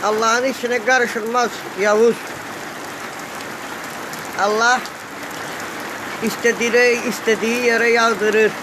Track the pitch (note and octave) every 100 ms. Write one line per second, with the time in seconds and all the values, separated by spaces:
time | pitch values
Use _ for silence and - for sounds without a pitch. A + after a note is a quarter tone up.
0 | G3 G#3+ A3+ A#3 C4 - A#3+ A#3+ G#3+ B3+
1 | A#3+ A#3 G#3+ B3 A#3 - - F#3 G#3 G#3+
2 | A#3 C4+ - - - - - - - -
3 | - - - - - - - - - -
4 | - - - - G3 G#3+ A#3 B3 - -
5 | - - - - - - - - - -
6 | - - A3 - A#3 A3 A#3 A#3 B3 A#3+
7 | A#3 - - G#3+ A3 A#3+ A#3+ A3+ A#3 A#3
8 | A3+ G#3 G#3+ G#3+ G#3+ G#3